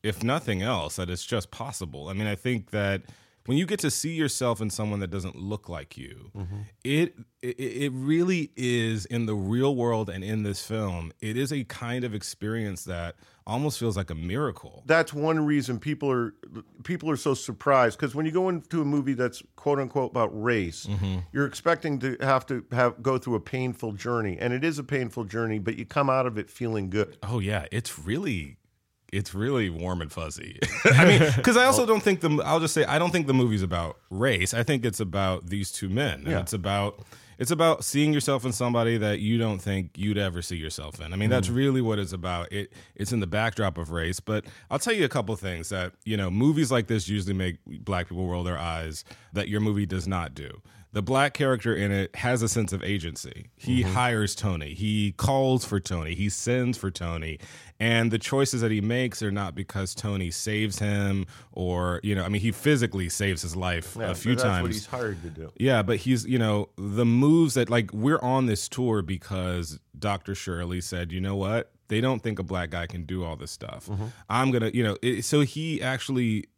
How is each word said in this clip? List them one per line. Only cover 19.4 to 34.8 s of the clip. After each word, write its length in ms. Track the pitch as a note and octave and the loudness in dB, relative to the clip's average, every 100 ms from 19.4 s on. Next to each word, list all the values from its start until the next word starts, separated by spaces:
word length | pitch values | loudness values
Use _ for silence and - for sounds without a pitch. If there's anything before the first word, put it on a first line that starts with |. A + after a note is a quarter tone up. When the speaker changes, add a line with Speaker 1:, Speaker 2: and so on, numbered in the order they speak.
| - - | -20 -6
Speaker 2:
quote 220 | - C#3+ | 0 0
unquote 320 | C3 C#3+ B2+ | 0 -2 -2
about 180 | B2 A2 G#2+ | 0 0 0
race, 440 | A2+ A#2 F2 D#2 - | 2 2 0 -6 -4
Speaker 1:
Mm-hmm. 320 | G2+ F#2+ F#2 F2 | -2 0 -2 -4
Speaker 2:
you're 120 | C3+ | -2
expecting 540 | C#3+ - E3 E3+ E3 C#3 | -2 0 0 0 0 -2
to 180 | B2+ B2 | -2 -2
have 260 | C3+ C3 - | 2 2 2
to 180 | B2+ - | -6 -2
have, 300 | A#2 B2 A#2 | 2 2 2
go 160 | B2 C3 | 0 0
through 160 | B2+ | 0
a 60 | A2 | -2
painful 520 | - C3 B2+ A#2+ A2+ | -2 -4 -2 -4 -8
journey, 460 | G2+ A#2+ A#2+ G#2+ F2 | -6 -2 -2 -2 -2
and 140 | A#2+ | -2
it 100 | B2 | 0
is 140 | D#3 D3+ | -2 -2
a 60 | |
painful 400 | C#3 C#3+ B2 B2 | -4 -2 -2 -6
journey, 340 | G#2+ G#2+ A2+ G#2+ | -6 -2 -2 -2
but 180 | G2 A2+ | -2 -4
you 80 | |
come 240 | A#2 - C#3 | -4 0 2
out 160 | C3 B2+ | 2 0
of 120 | G#2+ | -2
it 100 | - | -8
feeling 400 | - A#2+ A2 F#2+ | -6 -4 -2 -2
good. 300 | G2+ G2+ - | 0 -2 -4
Speaker 1:
Oh 180 | F#2+ A#2 | -6 -2
yeah, 260 | G2 G#2 - | 0 -2 -2
it's 280 | A2+ A#2+ - | -6 -6 -8
really, 580 | D#2 B2+ F#3+ G2 C#2+ - _ _ _ _ _ | -4 -4 -2 -4 -6 -14 _ _ _ _ _
it's 220 | G2 - | -6 -4
really 340 | F#2+ A#2 C3+ G2+ | -4 0 0 0
warm 300 | D#2+ F2 F2+ | -2 -4 -2
and 100 | D#2 | -4
fuzzy. 480 | - D#2+ D#2 D2+ - - | -6 -8 -8 -14 -4 -4
<laughs> 120 | - - | 2 6
I 180 | B2 | 10
mean, 160 | F3+ G3+ D#3 A2 | 10 10 8 6
'cause 160 | - A#3+ | 6 8
I 80 | B3+ | 8
also 140 | C4 | 6
Speaker 2:
Well 40 | A#3+ | 6
Speaker 1:
don't 140 | A3 | 4
think 180 | G#3 F#3+ | 4 2
the, 180 | E3 D3+ - | 2 2 2
I'll 140 | D#3+ | 2
just 120 | D#3+ | 2
say, 120 | - B2+ | 2 2
I 120 | D3 | 4
don't 120 | F3 | 2
think 160 | F3 C#3+ | 2 4
the 80 | |
movie's 280 | C3 B2 G#2+ | 4 6 4
about 360 | F#2 F2 E2 - _ | 2 0 -2 -8 _
race. 440 | G2 B2+ G2+ F#2 | 0 2 2 2
I 80 | A#2 | 0
think 240 | A#2 C#3 | 2 2